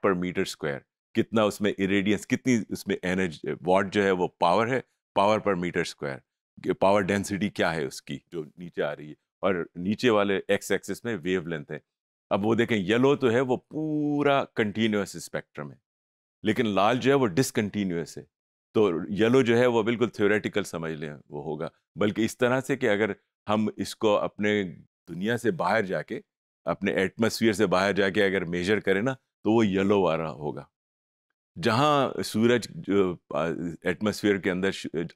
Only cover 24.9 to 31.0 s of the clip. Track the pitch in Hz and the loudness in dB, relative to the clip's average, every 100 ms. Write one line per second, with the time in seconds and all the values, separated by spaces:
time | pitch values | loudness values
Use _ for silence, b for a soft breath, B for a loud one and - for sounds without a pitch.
24.9 | _ - - 185 120 113 - 175 117 95 | _ -16 -6 -4 -2 -2 0 0 0 0
25.9 | 82 76 117 - _ _ _ - 85 98 | -4 -6 -12 -14 _ _ _ -6 -4 -2
26.9 | 82 95 - 110 - 113 98 101 92 98 | 0 -2 0 -2 2 2 2 2 2 2
27.9 | 95 98 98 98 95 85 87 90 104 98 | 2 0 2 2 0 -2 -4 0 0 2
28.9 | 95 123 131 _ _ 104 113 110 92 98 | 0 0 -6 _ _ 2 4 4 2 2
29.9 | 101 87 82 80 67 73 62 - _ _ | 4 2 0 -4 -8 -8 -8 -12 _ _
30.9 | _ | _